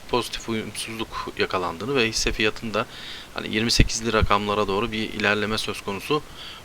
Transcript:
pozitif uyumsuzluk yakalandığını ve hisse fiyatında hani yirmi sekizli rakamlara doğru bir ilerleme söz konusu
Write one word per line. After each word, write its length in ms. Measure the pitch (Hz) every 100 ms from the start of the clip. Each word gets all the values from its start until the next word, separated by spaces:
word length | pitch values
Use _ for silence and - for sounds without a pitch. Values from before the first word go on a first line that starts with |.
| -
pozitif 400 | 123 113 - -
uyumsuzluk 840 | 110 101 - - 113 107 - - -
yakalandığını 580 | 98 95 87 82 110 139
ve 140 | 113
hisse 220 | - 117
fiyatında 540 | 110 107 - 117 104 123 - - - -
hani 220 | - 85 104
yirmi 160 | 117
sekizli 420 | - - - 113
rakamlara 540 | 107 98 101 104 104 98
doğru 240 | 98 113
bir 220 | 110 110
ilerleme 440 | 107 104 104 104 110
söz 240 | - 98
konusu 400 | - 98 - 147 - - - -